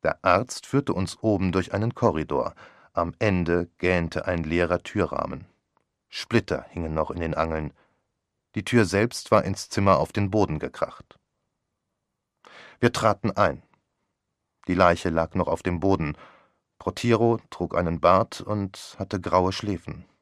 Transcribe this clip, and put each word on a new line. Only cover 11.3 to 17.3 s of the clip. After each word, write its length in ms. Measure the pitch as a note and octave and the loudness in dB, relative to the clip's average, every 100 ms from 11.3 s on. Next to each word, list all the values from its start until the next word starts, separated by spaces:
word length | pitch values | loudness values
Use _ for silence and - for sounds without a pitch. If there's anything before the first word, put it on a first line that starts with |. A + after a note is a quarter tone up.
| _ _ _ _ _ _ _ _ _ _ _ - - - - | _ _ _ _ _ _ _ _ _ _ _ -20 -20 -20 0
Wir 120 | A#2+ | 0
traten 380 | - A2+ G2+ A2 | 2 0 2 -2
ein. 320 | - F#2+ D2 _ _ _ _ _ _ _ _ _ _ - | 2 0 0 _ _ _ _ _ _ _ _ _ _ -4
Die 80 | |
Leiche 360 | F2+ F2+ F2 F#2 | 4 4 4 0
lag 240 | D#2+ E2 | -2 -2
noch 120 | F#2 E2+ | -2 -2
auf 160 | E2 | -2
dem 160 | - F2 | -2 -2
Boden. 380 | F#2+ F#2+ D2+ D2 - _ _ _ _ _ | 0 0 0 -8 -16 _ _ _ _ _
Portiro 600 | - F#2+ A#2+ A2+ A#2 | -8 -4 0 2 4